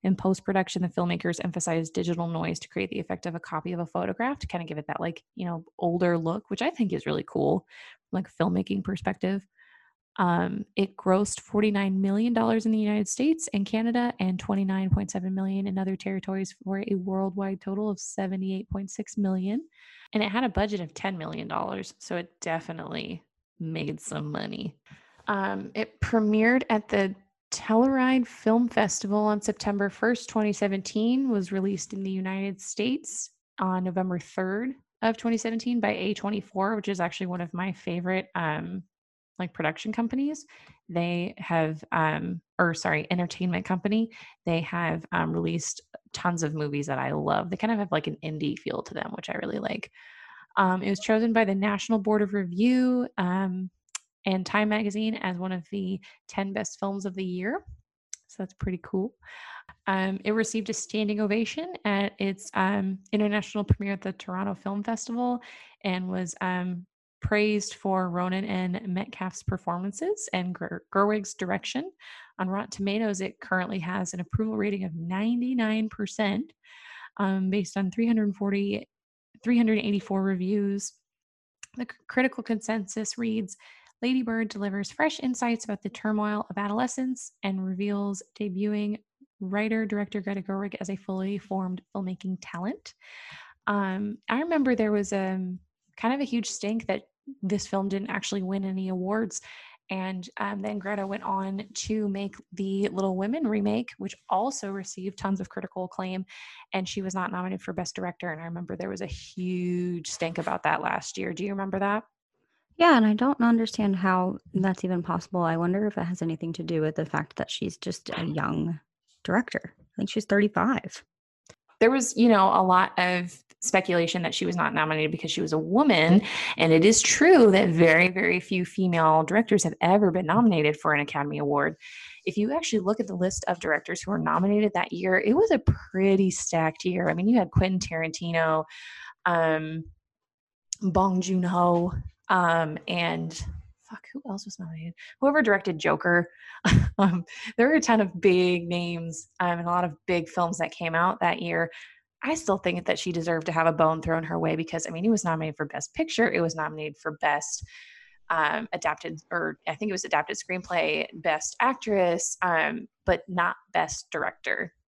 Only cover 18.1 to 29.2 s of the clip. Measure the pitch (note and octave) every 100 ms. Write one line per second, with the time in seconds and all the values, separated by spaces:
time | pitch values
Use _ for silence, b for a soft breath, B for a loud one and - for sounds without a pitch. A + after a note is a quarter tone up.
18.1 | - F#3+ F#3+ F#3+ F#3+ A3 G3 G3 - G#3
19.1 | - G3 F#3+ F#3+ A#3 D#4+ B B B B
20.1 | G#3+ G#3 G#3+ B3+ F#3+ G#3 G3+ E3 - G3
21.1 | F3+ D3+ D#3+ - D#3+ - G3 F#3 - -
22.1 | F3 F3 _ F3 E3 E3 E3 E3 E3 -
23.1 | E3+ _ _ _ _ D#3+ D#3+ D3 D3+ -
24.1 | D3 D3+ D3 G#1+ - - - b b b
25.1 | b - G3+ G3 G3 G3 - A3 _ -
26.1 | A3+ G#3+ G#3+ A3+ B3+ - A3 - G3+ F#3+
27.1 | G3 _ _ _ - - A3 C4 C4+ B3+
28.1 | C4 A#3 - A3 A3+ A#3+ - G#3 - G3
29.1 | G#3